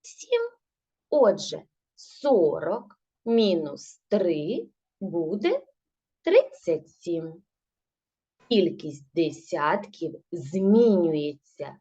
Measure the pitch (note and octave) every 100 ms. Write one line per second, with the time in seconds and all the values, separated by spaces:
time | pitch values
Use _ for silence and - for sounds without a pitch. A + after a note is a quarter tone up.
0 | - - - A#4+ A#4+ _ _ _ _ _
1 | _ D4 A3 - - - - _ _ _
2 | - - C#4+ A#3 D#3 E2 D#3 A3+ G3+ _
3 | _ _ A3+ A#3 G#3 E3+ D3+ C#3 - -
4 | _ G#3 F3+ D3+ D3+ C#4 - _ _ _
5 | F#3+ E3+ D#3+ G#3 F4 C#5 - _ _ _
6 | _ _ E4 G#4+ D5+ - - D#3 D#3 _
7 | F3 E3 D#3+ E3 _ _ _ _ _ _
8 | _ _ _ _ _ A3 E3+ - D#3 C#3
9 | - E3+ D#3+ - - E3 D3 G3+ - -
10 | D#3+ - _ F3 C#3 F#3 G3 A3 A#3+ G3
11 | E3 D#3 D3 C#3+ _ - C#3 D3